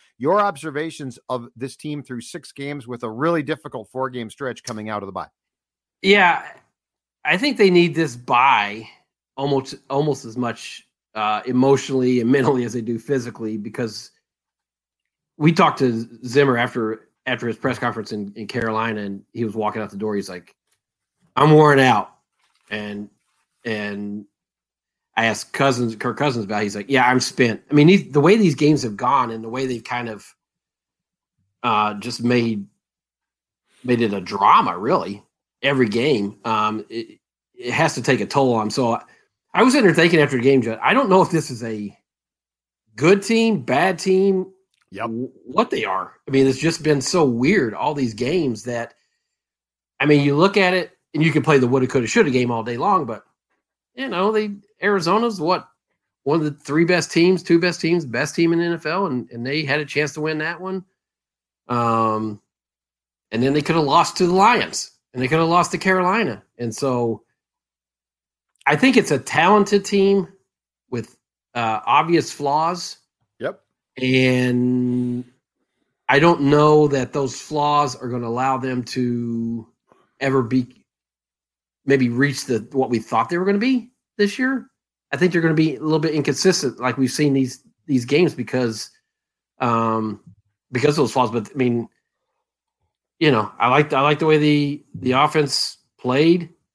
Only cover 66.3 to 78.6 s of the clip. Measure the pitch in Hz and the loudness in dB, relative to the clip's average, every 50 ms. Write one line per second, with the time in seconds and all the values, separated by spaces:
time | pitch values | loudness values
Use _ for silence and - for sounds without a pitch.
66.3 | 107 101 - _ _ _ 120 117 107 - 143 135 127 123 120 117 110 104 - _ | -6 -10 -14 _ _ _ -8 -8 -6 -4 -4 -2 -2 -2 -2 -2 -4 -6 -10 _
67.3 | _ _ _ _ _ _ _ _ _ _ _ _ _ _ _ _ _ _ _ _ | _ _ _ _ _ _ _ _ _ _ _ _ _ _ _ _ _ _ _ _
68.3 | _ _ _ _ _ _ _ 139 147 147 - 269 240 233 165 - 151 131 - - | _ _ _ _ _ _ _ 0 2 4 4 4 6 4 4 2 0 -2 -2 -2
69.3 | - 147 165 180 208 214 202 202 208 202 196 - 208 202 196 196 196 196 180 - | 0 2 4 6 6 4 4 4 0 -2 0 0 0 2 4 4 4 2 0 -2
70.3 | - _ _ _ _ _ _ _ _ _ _ _ - 120 107 - _ _ _ _ | -10 _ _ _ _ _ _ _ _ _ _ _ -10 -10 -10 -10 _ _ _ _
71.3 | _ _ _ _ _ 120 117 113 110 - - - 123 147 160 165 175 165 139 - | _ _ _ _ _ -4 -2 -2 -2 -4 0 2 2 2 2 4 2 0 0 -2
72.3 | - - 143 139 143 151 160 165 185 180 170 - - - _ _ _ _ _ _ | -8 -6 -4 -2 -2 0 -2 -2 -4 -6 -10 -14 -16 -18 _ _ _ _ _ _
73.3 | _ _ 113 147 - - _ _ _ _ _ _ _ - 131 131 131 131 131 127 | _ _ -10 -10 -10 -10 _ _ _ _ _ _ _ -6 -2 0 2 2 4 2
74.3 | 127 127 127 127 123 123 123 123 127 123 123 123 123 123 123 123 120 123 127 - | 2 2 0 0 0 0 0 0 0 0 -2 -2 -2 -2 -2 -4 -4 -8 -10 -12
75.3 | _ _ _ _ _ _ _ _ _ _ _ _ _ _ _ - 131 143 151 170 | _ _ _ _ _ _ _ _ _ _ _ _ _ _ _ 0 2 4 6 4
76.3 | 170 - 143 139 147 147 151 151 151 151 151 147 139 135 127 123 - 147 139 127 | 4 4 4 4 4 6 6 6 6 6 6 4 2 0 -2 -2 -4 -4 -4 -4
77.3 | - - - - 156 147 147 147 147 147 147 135 123 - 135 123 120 123 120 113 | -6 -10 -12 -8 -4 -2 -2 0 2 0 0 0 -4 -8 -10 -8 -6 -6 -6 -4
78.3 | 117 123 127 135 135 127 | -4 -2 -2 -2 -2 -2